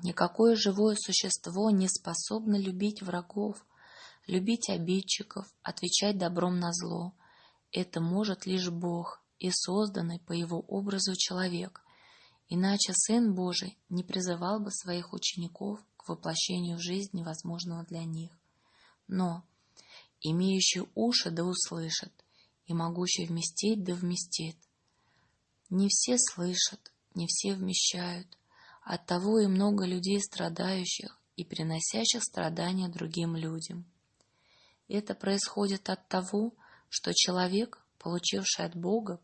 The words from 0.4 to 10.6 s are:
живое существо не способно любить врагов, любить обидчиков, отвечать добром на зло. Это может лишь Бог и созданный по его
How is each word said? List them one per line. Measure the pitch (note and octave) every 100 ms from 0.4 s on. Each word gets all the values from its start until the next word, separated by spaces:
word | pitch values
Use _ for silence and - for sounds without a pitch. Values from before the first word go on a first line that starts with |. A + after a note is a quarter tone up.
| A3+
живое | A3+ G#3+ F#3+ G#3+
существо | G#3 - F#3 F#3+ - - F3+ G#3+
не | G3+ F#3
способно | - - E3+ - G#3+ A3 G3+
любить | F#3+ F#3 G#3 G#3
врагов, | F#3+ F3 F3 G3+ G#3 G3+ - _ - - - - -
любить | F#3 G3 A#3 A#3
обидчиков, | F#3 E3+ F#3+ F#3+ - - - G3 _
отвечать | - - F#3 - G3+ G3+
добром | F3 F3 F3+ F3+
на | F3
зло. | F3 F3 E3+ F3 - - - - _ _
Это | - F3+ E3
может | E3 F#3 G#3+ F#3+ F#3
лишь | F#3 F3+
Бог | E3+ F3 E3+ E3+ - _ -
и | F#3
созданный | F3+ - F#3+ G#3 F#3+ E3+ E3+
по | -
его | E3+ E3+ E3+